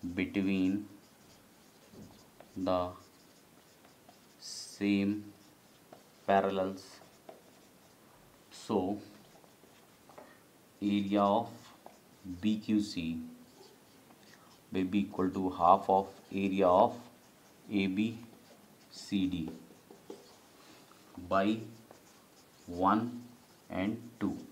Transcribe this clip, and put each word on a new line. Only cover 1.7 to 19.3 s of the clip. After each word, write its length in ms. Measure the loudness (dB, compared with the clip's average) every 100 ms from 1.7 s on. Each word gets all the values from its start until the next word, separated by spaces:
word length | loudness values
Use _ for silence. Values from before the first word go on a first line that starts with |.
| -20 -20 -20 -20 -20 -20 -20 -16 -6
the 240 | 0 0 0 -8 -20 -20 -20 -20 -20 -20 -20 -20 -20 -20 -20 -20 -20 -20
same 840 | -14 -14 -14 -2 2 4 2 -2 -6 -20 -20 -20 -20 -20 -20 -20 -20 -16 2
parallels। 580 | 4 4 0 -4 -6 -14 -20 -20 -20 -20 -20 -20 -20 -20 -20 -20 -20 -20 -20 -20 -20 -20
So, 460 | -20 -2 -2 0 -6 -10 -20 -20 -20 -20 -20 -20 -20 -20 -20 -20 -20 -20 -20 -20 -20 -20 -4
area 400 | 0 0 2 4
of 280 | 4 4 0 -10 -20 -20 -20 -20 -20 -18 -12 -4
B 160 | 0 0
Q 220 | 0 0
C 400 | 0 -4 -6 -6 -8 -16 -20 -20 -20 -20 -20 -20 -20 -20 -20 -20 -20 -20 -6
will 140 | -2 0
be 140 | 0
equal 300 | 0 0 -2
to 180 | 0 -4
half 400 | 4 6 6 6
of 180 | 2 2 -10 -10
area 360 | -2 0 4 6
of 280 | 8 6 2 -16 -20 -20 -20 -20 -20 -4
A 160 | 0 0
B 300 | 0 -2 -4 -16 -20 -20 -20 -20 -20 -20
C 360 | -20 -4 -2
D 220 | 0